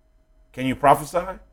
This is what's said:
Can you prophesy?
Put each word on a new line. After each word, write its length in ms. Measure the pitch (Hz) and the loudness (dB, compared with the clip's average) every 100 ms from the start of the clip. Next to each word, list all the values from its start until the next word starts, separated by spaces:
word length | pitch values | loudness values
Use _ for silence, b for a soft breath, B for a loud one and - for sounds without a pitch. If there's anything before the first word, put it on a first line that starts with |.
| _ _ _ _ _ | _ _ _ _ _
Can 140 | 127 131 | -8 -6
you 100 | 123 | 2
prophesy? 640 | 143 147 147 175 185 185 - | 4 2 0 -6 -6 -10 -18